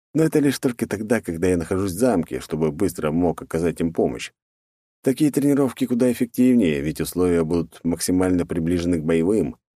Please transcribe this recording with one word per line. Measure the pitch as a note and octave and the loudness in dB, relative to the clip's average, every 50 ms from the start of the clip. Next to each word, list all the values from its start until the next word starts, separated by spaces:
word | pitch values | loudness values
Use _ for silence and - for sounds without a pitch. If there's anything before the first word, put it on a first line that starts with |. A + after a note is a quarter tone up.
| _ _ - | _ _ -2
Но | D3 D#3+ | 0 0
это | D#3 - D#3 | 2 2 2
лишь | C#3 C#3+ C3 - | 2 2 0 0
только | - C3+ A#2 - A2+ - | -2 -4 -2 -2 -4 -4
тогда, | - - A2+ G#2+ A#2+ G#2+ | -4 -4 -2 -2 -2 -2
когда | - - E2+ E2 F2+ F#2 | -2 -4 -4 -2 0 2
я | F#2 E2+ | 2 0
нахожусь | D#2+ D#2+ G2 F#2 G2+ G2 | 0 -2 -2 -2 -2 -2
в | E2+ F#2+ | -2 0
замке, | B2 B2+ A2 F2 D#2+ - B1+ B1+ | 0 2 2 0 -2 -4 -6 -10
чтобы | - - - D#2 D#2+ D#2 | -8 -6 -4 -2 -2 -2
быстро | D2 D#2+ G2+ F2 - - D2+ D2+ | 0 0 -2 -2 -2 -2 -4 -2
мог | D#2 E2+ F2+ E2+ D#2+ - | 0 0 0 0 -2 -4
оказать | - - - E2 E2+ E2+ D#2 - | -6 -6 -4 -2 0 -2 -2 -2
им | E2+ E2+ | -2 -2
помощь. | E2 - G#2+ D2+ B1 - - - - _ _ _ _ _ _ _ _ _ _ _ _ _ - | 0 0 0 0 -2 -6 -10 -14 -16 _ _ _ _ _ _ _ _ _ _ _ _ _ -2
Такие | C#3 C3 - D#3 D3 | -2 0 2 0 0
тренировки | A#2+ D3+ C3+ C#3+ C#3+ C3+ C#3+ B2 - - C3 | 2 2 2 2 2 2 2 0 -2 -4 -4
куда | A#2+ B2 A#2 B2+ B2+ | -2 0 2 2 2
эффективнее, | A#2 - B2+ A#2 - - B2 B2+ B2+ A#2+ G2+ D#2+ D2+ C#2+ | 2 0 -2 -2 0 2 4 4 6 4 4 2 2 0
ведь | C#2 D#2 D2+ - | -2 -4 -4 -4
условия | D#2 D2+ - F2 F2+ F2+ E2+ E2+ E2 | -6 -4 -2 0 2 2 2 2 2
будут | D#2 E2+ E2+ E2 - - - - | 2 0 -2 -2 -4 -8 -8 -4
максимально | E2+ E2 D#2+ - - F2+ F#2 F#2 F#2 F#2 F2+ E2+ | -4 -4 -2 -2 0 0 2 2 2 2 0 0
приближены | - - E2+ D#2+ E2 F2+ F2 E2+ F2 F2 D#2+ | -2 -4 -2 -2 0 0 0 0 0 0 0
к | D2+ | 0
боевым. | D#2+ E2 E2 D#2+ F2+ A2 G#2 D#2 C2 - - _ _ _ | 2 2 2 2 2 2 2 0 -2 -4 -10 _ _ _